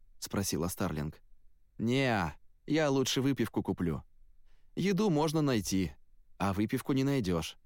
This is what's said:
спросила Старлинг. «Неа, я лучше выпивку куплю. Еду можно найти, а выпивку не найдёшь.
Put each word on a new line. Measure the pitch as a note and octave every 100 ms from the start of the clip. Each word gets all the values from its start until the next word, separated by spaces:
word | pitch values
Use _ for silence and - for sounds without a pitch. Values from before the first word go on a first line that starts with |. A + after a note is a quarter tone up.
| - -
спросила | - G2 G2 D#2 E2
Старлинг. | - F2+ D2+ D2+ - - - - - - -
«Неа, | A2+ C3 C3+ A2 E2 - - - -
я | D#3+ D3+
лучше | C3+ B2+ -
выпивку | C3 C3 A2+ -
куплю. | G2 F#2 E2+ D2+ - - - - - - - -
Еду | F3+ F#3 G#3+
можно | D3 D#3+ D#3
найти, | D3 A#2 F#2 F#2+ F2 - - - - -
а | F#2+
выпивку | F#2+ A2 C3 -
не | C3+
найдёшь. | C3+ C#3 F#2 F2 E2 -